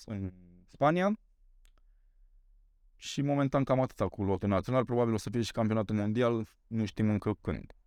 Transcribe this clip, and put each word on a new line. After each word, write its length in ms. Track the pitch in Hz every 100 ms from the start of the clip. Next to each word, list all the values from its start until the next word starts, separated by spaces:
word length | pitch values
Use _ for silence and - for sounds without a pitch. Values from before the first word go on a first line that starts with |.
| -
în 260 | 101 95 92 90 87 -
Spania. 520 | - 143 170 196 214 _ _ - - - _ - - _ _ - - _ - _ _ _ -
Și 260 | - -
momentan 420 | 143 143 139 139
cam 160 | 135 131
atâta 280 | 131 - 95
cu 160 | -
lotul 260 | 98 92 101
național. 360 | 95 90 127 120
Probabil 280 | 120 117
o 40 | 110
să 120 | -
fie 120 | 117
și 100 | 110
campionatul 440 | - 110 110 101 107
mondial, 520 | 104 110 120 117 110 _ -
nu 180 | 113 104
știm 240 | - 107
încă 240 | 104 104 107
când. 320 | - 65 - -